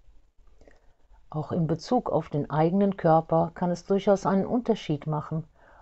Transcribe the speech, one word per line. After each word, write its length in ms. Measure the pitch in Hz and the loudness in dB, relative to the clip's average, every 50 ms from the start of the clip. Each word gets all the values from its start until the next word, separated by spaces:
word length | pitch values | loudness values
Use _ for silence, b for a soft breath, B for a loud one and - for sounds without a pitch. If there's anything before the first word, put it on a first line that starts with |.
| _ - - - _ _ _ _ - - - b b b b b b b b b b b b b b - | _ -20 -20 -20 _ _ _ _ -20 -20 -20 b b b b b b b b b b b b b b -10
Auch 220 | - 151 147 - | -8 -8 -6 -4
in 160 | - 180 160 | -2 0 0
Bezug 420 | 147 165 160 - - 247 247 - - | 0 -2 -4 -2 0 0 0 0 0
auf 200 | - 151 151 - | -2 -2 -2 -2
den 200 | - 147 143 - | -4 -4 -4 -2
eigenen 480 | - 156 160 170 180 196 202 202 196 | 0 0 2 2 2 2 2 2 0
Körper 540 | - - 170 160 160 160 - 165 165 170 165 - | 0 2 4 4 4 4 2 0 0 0 0 -2
kann 160 | - 185 175 | -4 -2 -2
es 140 | 175 175 - | -2 -4 -2
durchaus 400 | - 196 196 190 214 196 190 - | -2 -2 0 4 2 2 2 2
einen 200 | - 196 190 190 | 0 0 0 0
Unterschied 640 | - 196 247 240 - 214 - - - 151 147 - | 0 -2 -2 0 0 -2 -2 -2 -4 -4 -4 -4
machen, 380 | 156 151 151 - - 160 160 - b b b b b b b | -4 -4 -4 -4 -6 -6 -8 -8 b b b b b b b